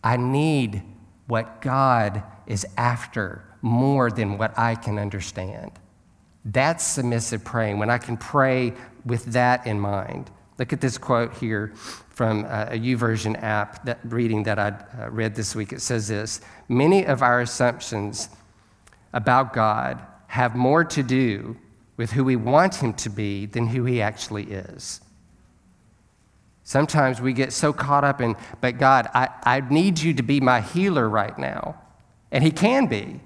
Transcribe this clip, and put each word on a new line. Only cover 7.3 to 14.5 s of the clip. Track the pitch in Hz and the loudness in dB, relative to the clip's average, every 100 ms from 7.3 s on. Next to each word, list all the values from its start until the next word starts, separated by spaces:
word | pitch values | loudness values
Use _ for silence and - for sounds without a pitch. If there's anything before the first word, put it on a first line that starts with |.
| 113 | -6
praying, | - 120 110 101 | -4 -2 -2 0
when | 107 | 0
I | 120 | 0
can | 123 113 | -2 -8
pray | - 147 131 127 123 117 - - 117 | -2 4 4 4 0 -4 -16 -14 -4
with | 117 120 | -4 0
that | 120 123 123 117 | 2 4 4 0
in | 107 | -2
mind. | 101 101 - - - - _ - | -2 -2 -4 -10 -12 -20 _ -8
Look | 123 | -4
at | 135 | -2
this | 135 110 | -2 -4
quote | - 120 117 - | 0 0 0 -4
here | 117 107 104 - - - - | -4 -2 -4 -10 -16 -18 -20
from, | - 113 107 104 | -2 0 0 -2
uh, | 110 107 | -6 -4
a | 113 | -4
YouVersion | 117 123 117 113 107 110 | -2 0 2 0 -2 -4
app, | 113 107 104 - 123 | -2 -2 -2 -8 -8
that | 117 | -8
reading | 120 117 117 107 | -4 -2 0 0
that | 107 | 0